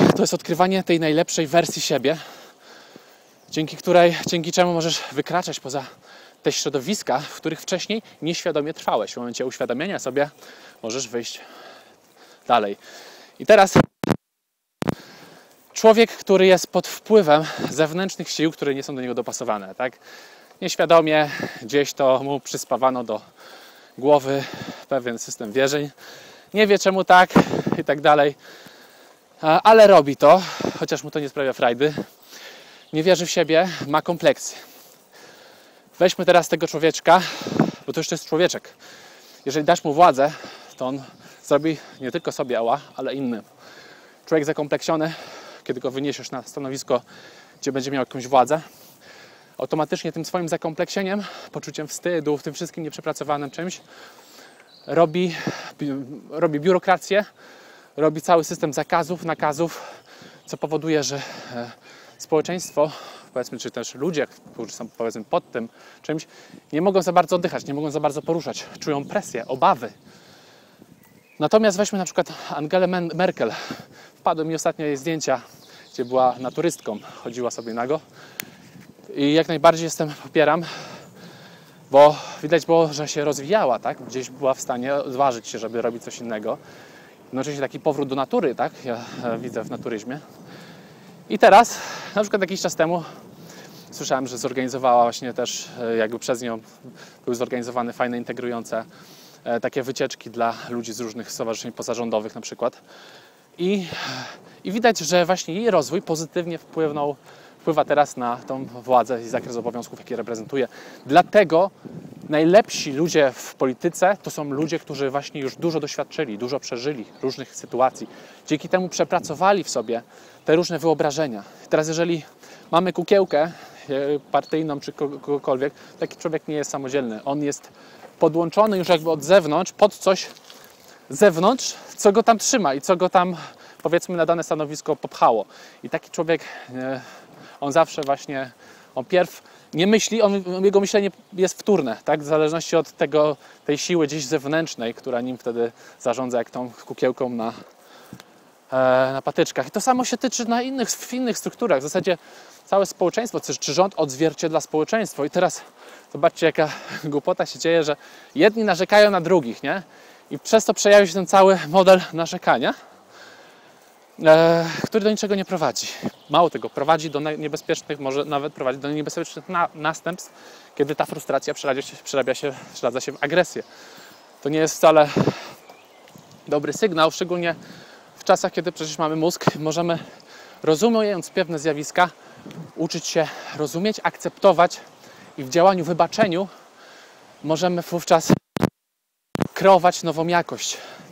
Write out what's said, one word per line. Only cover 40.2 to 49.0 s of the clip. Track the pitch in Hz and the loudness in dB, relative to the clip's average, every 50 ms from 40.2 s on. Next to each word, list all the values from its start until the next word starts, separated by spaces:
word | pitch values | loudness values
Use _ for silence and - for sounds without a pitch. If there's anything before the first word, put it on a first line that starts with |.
| 139 151 156 - - - - - - - - | 0 0 0 -6 -14 -18 -18 -20 -20 -20 -10
to | - 131 | -8 -6
on | 127 139 139 131 - - - - - - - - | -6 -6 -8 -12 -16 -20 -20 -20 -20 -20 -20 -2
zrobi | - 147 143 151 160 156 - - - - - | 0 0 2 2 0 -4 -4 -10 -18 -16 -10
nie | 131 123 | -10 -6
tylko | 117 170 - 151 | -6 -6 -6 -6
sobie | - - 147 123 123 110 | -6 -6 -4 -2 -2 -2
ała, | 117 113 127 147 143 - - | 0 0 0 -2 -4 -12 -12
ale | - 135 127 127 | -10 -8 -8 -6
innym. | 139 135 120 117 104 101 _ _ _ - - - - - - - - - - _ _ _ | -6 -6 -6 -6 -8 -10 _ _ _ -20 -20 -20 -20 -20 -20 -20 -20 -20 -20 _ _ _
Człowiek | - 165 160 143 | -2 0 0 0
zakompleksiony, | 156 151 - 147 139 151 139 - - 165 156 156 165 156 - - - - - - - - - _ | 0 -2 -4 -4 -4 -4 -4 -2 -2 -2 -2 -2 -4 -6 -10 -16 -18 -18 -18 -20 -20 -20 -14 _
kiedy | - 127 123 | -8 -8 -6
go | - 131 | -6 -6
wyniesiesz | 127 135 143 143 123 - - - | -6 -4 -4 -4 -6 -8 -12 -12
na | 143 127 | -12 -12
stanowisko, | 117 - - 151 139 131 135 135 - - 131 120 - - - - - - - - - - _ _ | -12 -12 -12 -12 -10 -10 -10 -10 -4 -2 -2 -2 -2 -8 -18 -20 -20 -20 -20 -20 -20 -20 _ _
gdzie | - 143 | -6 -4
będzie | 131 135 127 139 | -4 -4 -4 -4
miał | 139 135 | -4 -4
jakąś | 123 - - 135 120 | -4 -4 -6 -10 -4
władzę, | 127 139 127 123 127 151 160 - - - - - - - _ | 2 4 4 4 4 0 -2 -4 -10 -20 -20 -20 -20 -20 _